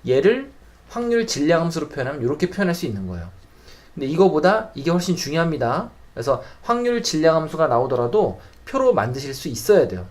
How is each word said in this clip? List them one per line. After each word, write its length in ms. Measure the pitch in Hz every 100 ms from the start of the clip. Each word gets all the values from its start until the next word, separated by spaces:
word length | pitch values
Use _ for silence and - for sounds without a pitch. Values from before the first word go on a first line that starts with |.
| 117
얘를 420 | 131 180 254 277 - - - -
확률 380 | 233 240 233 226
질량함수로 600 | 131 147 165 170 165 147
표현하면 340 | - 127 147
요렇게 280 | 120 - 180
표현할 240 | 196 185
수 120 | 175 143
있는 200 | 101 92
거예요. 240 | 90 85 - - - - - -
근데 120 | - 135
이거보다 640 | 160 190 151 175 220 220
이게 160 | 139 143
훨씬 240 | 175 175
중요합니다. 760 | 170 135 160 170 147 120 147 233 - -
그래서 280 | - 120 123 - -
확률 400 | - 240 240 240
질량함수가 680 | - 156 160 160 156 156 151
나오더라도 720 | 117 127 - 120 208 151 92 - -
표로 300 | - 269 254
만드실 400 | 202 110 131 139
수 140 | 131 -
있어야 400 | 117 - 196 135
돼요. 180 | 92 92